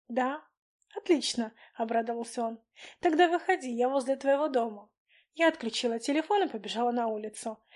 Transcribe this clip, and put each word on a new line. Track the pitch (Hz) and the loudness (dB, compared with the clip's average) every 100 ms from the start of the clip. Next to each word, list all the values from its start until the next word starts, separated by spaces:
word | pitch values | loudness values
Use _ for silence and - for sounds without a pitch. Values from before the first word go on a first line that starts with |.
| - | -6
"Да". | 240 254 294 - _ _ _ _ 403 | -2 -2 -4 -12 _ _ _ _ -8
"Отлично!" — | - 311 - - 226 - - | 2 2 2 -4 -6 -8 -16
обрадовался | - 226 233 226 233 233 - | -6 -2 0 -2 -4 -6 -6
он. | 226 226 _ - - - | -6 -6 _ -20 -20 -2
"Тогда | 349 311 349 | 2 6 4
выходи, | 339 359 370 262 | 4 0 0 -2
я | 233 247 | 0 2
возле | 277 247 269 | 2 0 0
твоего | 277 277 302 | 2 2 2
дома". | 262 233 202 - _ _ _ _ - | 0 0 -6 -18 _ _ _ _ 2
Я | 330 | 2
отключила | 320 226 - 240 226 | 2 -4 -2 -2 -2
телефон | 226 285 311 415 | 0 0 2 0
и | 349 | 0
побежала | 220 202 220 240 | -2 -6 -2 0
на | 240 226 | 0 -2
улицу. | 214 214 214 226 220 _ | -4 -6 -10 -10 -12 _